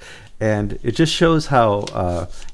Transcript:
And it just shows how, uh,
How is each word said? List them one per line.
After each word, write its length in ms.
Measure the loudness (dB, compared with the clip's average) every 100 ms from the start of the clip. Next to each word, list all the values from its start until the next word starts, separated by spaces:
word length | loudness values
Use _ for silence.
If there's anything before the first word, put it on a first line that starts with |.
| -18 -20 -20 -4
And 400 | -2 0 -2 -4
it 80 | -4
just 200 | 0 0
shows 340 | 4 4 4 2
how, 320 | 4 4 2 -2
uh, 340 | -4 -2 -2 -6 -8 -10